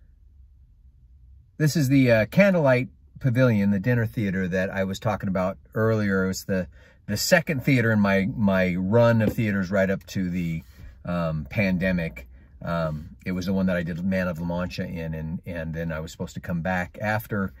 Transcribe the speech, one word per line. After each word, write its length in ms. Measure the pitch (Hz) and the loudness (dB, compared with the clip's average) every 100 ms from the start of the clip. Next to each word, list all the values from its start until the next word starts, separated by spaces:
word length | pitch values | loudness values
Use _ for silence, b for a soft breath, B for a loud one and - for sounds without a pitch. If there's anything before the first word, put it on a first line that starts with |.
| - _ - - - - - - - - - - - - - - | -20 _ -20 -20 -20 -20 -20 -20 -20 -20 -20 -20 -20 -20 -20 0
this 180 | 151 170 | 0 2
is 120 | 131 | 4
the, 220 | 139 127 | 4 6
uh, 160 | 113 104 | 4 4
Candlelight 640 | - 202 180 139 127 131 - - - | 4 4 4 4 2 0 -8 -20 -4
Pavilion, 500 | 135 117 127 110 101 | 0 4 4 4 2
the 80 | 101 | 2
dinner 280 | 101 123 110 | 2 0 0
theater 420 | - 104 92 92 | -2 -2 -2 -2
that 220 | 92 95 | -2 -2
I 140 | 95 | -2
was 140 | 95 95 | -4 -2
talking 300 | 113 98 101 | -4 -4 -2
about 300 | 95 92 - - | -2 -2 -4 -8
earlier. 500 | - 110 110 104 95 | -2 0 2 2 2
It 40 | 95 | 0
was 160 | 95 | -2
the, 220 | - 95 87 b b b - | -2 -2 -2 b b b -8
the 100 | 107 | -4
second 460 | - 180 - 147 | 4 2 2 -2
theater 300 | 135 131 113 | 2 2 4
in 80 | 107 | 4
my, 260 | 101 98 95 | 4 2 0
my 400 | 127 101 95 92 | 0 2 2 2
run 480 | 90 92 113 117 117 | 0 2 4 6 4
of 120 | 104 | 2
theaters 360 | - 110 101 90 | 0 -2 -2 -2
right 200 | 98 95 | 0 0
up 140 | 95 - | -2 -4
to 220 | - 92 | -6 -4
the, 360 | 90 85 80 b b b b | -2 -4 -4 b b b b
um, 420 | - 87 85 78 71 | -6 -4 -2 -4 -4
pandemic. 760 | 104 98 92 95 90 82 - - b b b | -2 0 0 0 0 -4 -8 -18 b b b
Um, 460 | - 85 80 76 78 - - | -6 -4 -2 -6 -10 -12 -6
it 60 | |
was 120 | 90 | -4
the 80 | 87 | -2
one 140 | 95 92 | 0 0
that 100 | 87 | 0
I 60 | |
did 200 | 85 82 | -2 -4
Man 240 | 95 95 90 | -2 -2 -2
of 140 | 80 | -4
La 60 | 87 | -4
Mancha 400 | 87 90 - 95 | -4 -4 -6 -8
in, 260 | 92 82 | -6 -6
and, 300 | 80 78 85 | -6 -6 -8
and 300 | - 85 80 | -8 -8 -8
then 180 | 80 82 | -6 -6
I 80 | 78 | -6
was 120 | 78 | -8
supposed 200 | - 90 | -10 -10
to 80 | - | -8
come 220 | - 87 | -6 -4
back 340 | 80 92 90 - | -2 -2 -4 -6
after 540 | 107 107 - 107 95 B | -2 -2 -2 -4 -4 B